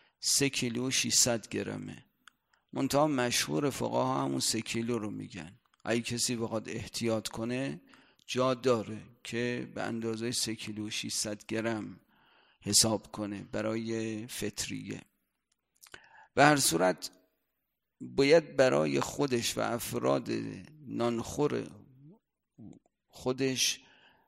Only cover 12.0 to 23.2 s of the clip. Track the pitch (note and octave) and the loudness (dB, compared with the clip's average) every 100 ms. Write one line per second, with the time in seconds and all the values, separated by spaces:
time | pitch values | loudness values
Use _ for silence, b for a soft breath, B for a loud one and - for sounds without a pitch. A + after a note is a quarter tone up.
12 | _ b b b b b - G2+ A2+ G#2+ | _ b b b b b 2 4 4 2
13 | - - G#2 G2+ F#2+ G#2+ G#2+ A2+ A2+ A2+ | -4 -10 -8 -8 -8 -4 -2 -2 -4 -4
14 | A2 A2 A#2+ - G#2 - - G#2 G#2 G2+ | -4 -6 -8 -6 -6 -4 -6 -6 -8 -12
15 | - _ _ _ _ _ _ _ - B | -14 _ _ _ _ _ _ _ -20 B
16 | B B B - C#3+ D3 - D#3+ F#3 F3+ | B B B 6 6 8 4 4 2 0
17 | - - _ _ _ _ _ _ _ - | -6 -14 _ _ _ _ _ _ _ -18
18 | B2 B2 C#3 E3 D3+ C#3 C3 C#3 D#3 C#3 | -6 4 8 8 6 4 6 6 2 2
19 | C3 - C#3+ A#2+ A2 - A2 A#2 - A#2 | 0 0 2 2 0 0 0 -2 -2 -2
20 | B2 C3+ A#2 A2+ A2 G2+ F#2 - C#3 A2+ | 2 2 0 -4 -4 -8 -14 -16 -8 -2
21 | A#2+ A#2 A#2+ - D3 A#2+ A2+ G#2 - C3 | 0 0 -4 -2 0 0 -6 -12 -20 -20
22 | C#3+ G#3 _ _ _ - G#2 - _ _ | -20 -20 _ _ _ -20 -20 -20 _ _
23 | _ - | _ -8